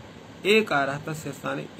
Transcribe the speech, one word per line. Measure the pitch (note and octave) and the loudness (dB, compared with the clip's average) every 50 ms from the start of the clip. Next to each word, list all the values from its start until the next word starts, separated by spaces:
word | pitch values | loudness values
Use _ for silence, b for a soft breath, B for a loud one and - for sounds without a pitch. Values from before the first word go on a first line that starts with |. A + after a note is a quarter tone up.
| - - - - - - - - - | -18 -18 -18 -18 -18 -18 -14 -2 4
एकारः | F#3 G#3+ A3 G#3+ - D#3 C#3+ C#3 C3+ C#3 D3 | 6 6 6 6 4 2 2 2 2 0 -2
तस्य | D3+ D#3+ D#3 D#3 - C#3+ C3+ | -4 -6 -6 -6 -6 -8 -8
स्थाने | - - C#3 C#3 D3 - - - - | -6 -4 -4 -4 -4 -6 -8 -8 -4